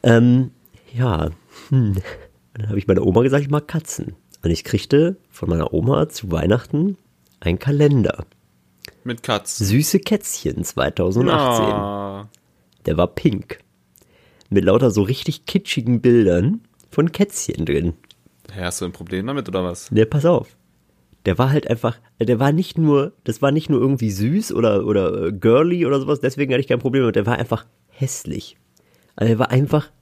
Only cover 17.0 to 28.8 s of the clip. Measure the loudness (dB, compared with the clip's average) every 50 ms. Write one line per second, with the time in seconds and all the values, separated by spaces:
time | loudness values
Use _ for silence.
17 | 0 0 2 0 -2 -2 -2 -10 -8 -8 -6 -6 -4 -2 -2 0 0 -2 -4 -6
18 | _ _ -20 _ _ _ _ _ _ -18 -12 -8 -8 -8 -6 -6 -8 -8 -10 -12
19 | -12 -8 -6 -6 -4 -4 -6 -6 -8 -6 -4 -4 -4 -4 -6 -8 -10 -2 2 2
20 | 2 2 0 0 2 2 2 2 -2 -6 _ _ _ _ _ _ _ _ _ _
21 | _ _ _ _ _ -4 0 0 2 2 2 0 0 -2 -4 -2 -2 -4 -4 -4
22 | _ _ _ _ 0 0 0 2 2 2 2 0 -2 -2 -2 0 2 4 4 2
23 | 2 -2 -8 _ _ -8 -6 0 0 0 0 0 0 0 0 2 2 2 0 0
24 | -2 -4 -2 0 -2 0 0 0 -2 -2 -2 0 2 2 2 2 0 2 0 2
25 | 2 0 -2 -2 -4 -4 -4 0 2 4 4 6 4 2 0 0 0 0 0 -2
26 | 0 -2 -2 -2 -2 -4 -2 -2 -2 -2 0 -2 0 0 -2 -2 0 0 0 2
27 | 2 2 2 0 0 0 -2 -2 -2 -4 -4 -6 -6 _ _ _ _ _ _ -6
28 | -6 -6 -6 -10 -10 -10 -10 -10 -10 -12 -20 _ _ _ _ _